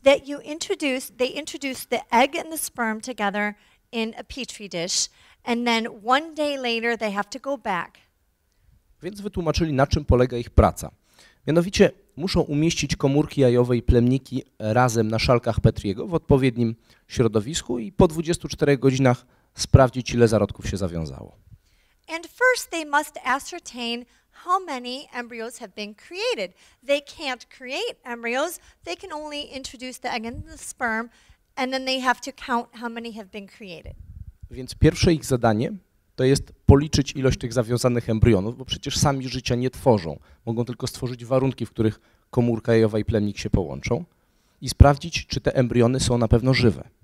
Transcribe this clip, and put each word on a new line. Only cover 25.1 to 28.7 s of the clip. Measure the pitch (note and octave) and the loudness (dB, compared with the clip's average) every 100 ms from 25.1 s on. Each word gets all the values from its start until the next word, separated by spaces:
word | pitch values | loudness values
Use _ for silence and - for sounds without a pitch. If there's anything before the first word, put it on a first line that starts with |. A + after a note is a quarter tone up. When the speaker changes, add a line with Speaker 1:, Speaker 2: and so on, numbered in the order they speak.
Speaker 1:
embryos | B3 A#3+ A#3 A3+ - | -12 -12 -10 -12 -12
have | A3 - | -18 -12
been | G#3 G#3+ | -12 -12
created. | - F4+ A#4 F#4 F3+ _ _ _ B3 | -16 -6 -4 -4 -6 _ _ _ -2
They | C#4+ | -2
can't | C#4+ - D4 B3 - - | -2 -12 -8 -8 -12 -18
create | B3+ C#4+ A4+ - | -10 -6 -6 -10
embryos, | B3+ A#3 A#3 B3 E4 E4+ _ | -12 -8 -4 -2 -4 -6 _